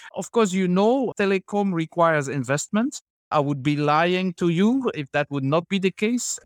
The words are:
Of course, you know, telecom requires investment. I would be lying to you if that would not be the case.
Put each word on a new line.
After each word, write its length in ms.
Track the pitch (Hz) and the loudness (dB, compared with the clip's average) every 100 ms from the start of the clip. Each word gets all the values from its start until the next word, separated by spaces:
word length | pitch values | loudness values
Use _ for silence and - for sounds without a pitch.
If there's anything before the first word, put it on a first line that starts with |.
| - | -16
Of 180 | - 190 | -12 -4
course, 200 | 233 214 | 0 2
you 160 | 185 185 | 2 0
know, 460 | 180 208 262 226 - | 2 2 2 0 -2
telecom 540 | 196 196 - 202 202 | 0 0 -2 -2 0
requires 560 | 170 160 - 165 156 135 | -2 -2 2 2 2 0
investment. 720 | 139 120 143 - 202 254 - - _ - | -4 -2 -2 -2 -2 -2 -4 -16 _ -4
I 100 | 151 | -2
would 220 | 143 143 | 0 -2
be 140 | 127 147 | -2 0
lying 580 | 147 147 175 185 185 | 2 2 2 0 -2
to 160 | 170 175 | -2 0
you 400 | 165 208 269 247 | 2 2 2 -2
if 160 | 151 139 | -4 -4
that 160 | 147 147 | -2 -2
would 140 | 143 | -2
not 220 | 135 160 170 | 0 0 0
be 80 | 196 | -2
the 120 | 185 | -2
case. 480 | - 214 247 - - | -2 -2 -2 -4 -10